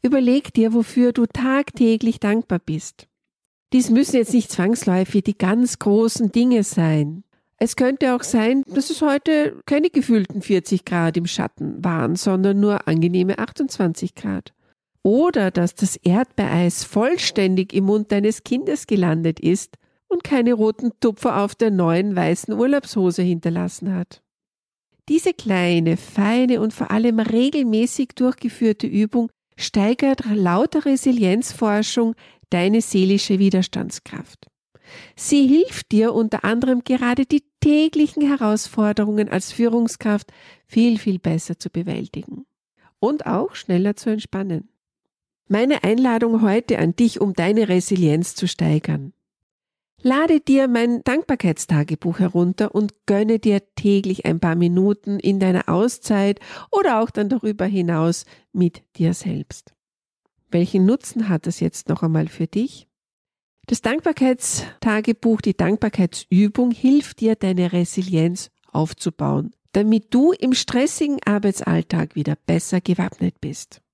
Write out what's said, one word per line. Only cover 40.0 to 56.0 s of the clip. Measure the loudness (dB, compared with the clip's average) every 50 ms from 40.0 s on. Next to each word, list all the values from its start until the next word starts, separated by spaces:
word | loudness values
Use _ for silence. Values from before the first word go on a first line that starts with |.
| -2 -2 -2 -2 -4 -8 -20 -20 -20 -20 -20 _ _
viel, | _ 0 2 2 4 2 0
viel | 0 -2 -4 -2
besser | _ -2 -2 -2 -4 -6 -10 _
zu | -10 -8
bewältigen | _ -6 -6 -6 -6 -8 -8 -10 -10 -14 -14 -12 -16 -18 -18 _ _ _ _ _ _ _ _ _ _ _
und | -2 -2 -2 -2 -4
auch | -2 -2 -2 -2 -4 -8
schneller | -12 -6 -2 0 0 0 0 -2
zu | -4 -4 -4
entspannen. | -4 -4 -6 -8 -8 -8 -6 -6 -6 -8 -8 -10 _ _ _ _ _ _ _ _ _ _ _ _ _ _ _ _
Meine | 0 0 2 2 0 0 2
Einladung | 0 2 2 2 2 2 2 0 2 2 2 2
heute | 2 2 0 0 -2 -2 0
an | 0 -2 2
dich, | 2 0 0 2 0
um | -2 -2 -2
deine | -2 0 0 2 2 2 2
Resilienz | 2 0 0 0 0 2 2 2 2 2 0 -4 -6
zu | -6 -6
steigern. | -6 -4 -2 0 0 0 0 0 -2 -6 -6 -6 -10 -18 _ _ _ _ _ _ _ _ _ _ _ _ _ _ _ _ _ _
Lade | 0 0 2 2 4 2 2
dir | 4 4 4 4 4 4
mein | 2 2 2 2 0 0 0
Dankbarkeitstagebuch | 0 0 0 0 -2 -4 0 2 0 0 0 -2 0 0 0 0 0 -4 -4 -4 -6 -2 0
herunter | 0 0 2 0 0 0 0 -2 -2 -2 0
und | -2 -2 -2 -4 _ _
gönne | -2 0 0 2 2 0 0
dir | 2 2 0 0 _ _ _
täglich | -2 0 2 2 2 2 -2 -4 -4 -2
ein | -4 -4 0
paar | 0 0 2
Minuten | 2 2 2 2 2 2 2 0 -2 _ -6 -6 -2
in | 0 0 0 2
deiner | 2 2 2 0 0 0
Auszeit | 0 0 0 0 -2 -6